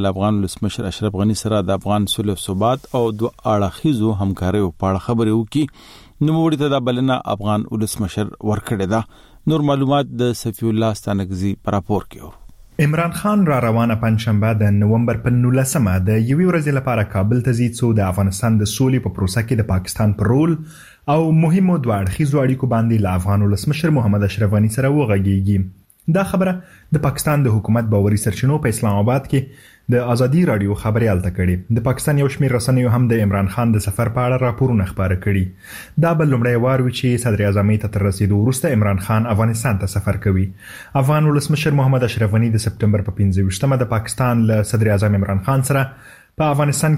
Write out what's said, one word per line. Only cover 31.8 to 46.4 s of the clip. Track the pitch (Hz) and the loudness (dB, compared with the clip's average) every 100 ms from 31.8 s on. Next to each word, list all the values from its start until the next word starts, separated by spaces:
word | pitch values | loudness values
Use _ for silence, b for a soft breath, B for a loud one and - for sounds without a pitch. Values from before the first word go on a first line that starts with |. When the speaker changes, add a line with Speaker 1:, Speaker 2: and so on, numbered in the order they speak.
| 117 | 0
Speaker 2:
پاکستان | 127 - 143 | -2 0 0
یو | 139 - | 0 0
شمېر | 139 120 | 0 0
رسنیو | 117 127 123 | 0 0 2
هم | 123 123 | 2 2
د | 113 | 2
عمران | 101 98 98 120 | 2 0 -2 0
خان | 117 | 0
د | 107 101 | 0 -2
سفر | - 113 123 | -2 -2 0
په | 123 | 0
اړه | 127 123 | 0 0
راپورونه | 113 131 113 92 | 0 0 0 -2
خپاره | - 92 92 | -2 -2 -2
کړي. | 107 95 92 B B B B - 165 | 0 0 -2 B B B B 0 0
دا | 160 | 2
به | 151 | 2
لومړی | 127 120 120 127 | 2 2 2 2
وار | 131 127 | 2 0
وي | 127 | -2
چې | 127 120 | -2 0
صدر | 120 104 101 | 0 0 2
اعظم | 101 101 107 101 | 2 2 0 -2
ته | 104 | -2
تر | 101 | -2
رسیدو | 95 101 101 | 0 0 2
وروسته | 117 131 170 113 | 2 0 0 2
عمران | 104 98 95 | 2 0 0
خان | 110 117 | 0 0
افغانستان | 104 113 113 131 98 | 0 0 0 -2 -2
ته | 98 - | -2 -4
سفر | - 98 104 | -2 -2 0
کوي. | 95 95 B B B B 139 | 0 0 B B B B 0
افغان | 135 151 151 | 2 2 2
ولسمشر | 147 147 151 160 143 | 2 0 -2 0 2
محمد | 131 131 120 | 2 2 0
اشرف | - 107 110 | 0 0 2
غني | 117 | 2
د | 113 107 | 0 -2
سپتمبر | - 107 104 95 | -2 0 0 -2
په | 90 | 0
پنځه | 98 95 95 | 2 2 0
ویشتمه | 95 139 131 | 0 0 0
د | 113 113 | 0 -2
پاکستان | - - 127 117 113 | -4 -2 0 2 2
له | 110 104 | 2 0
صدر | 110 110 | 0 2
اعظم | 101 107 101 | 2 2 0
عمران | 98 98 113 | 0 -2 0
خان | 135 131 | 0 0
سره | 135 131 B B B B | 0 -2 B B B B
په | - | -4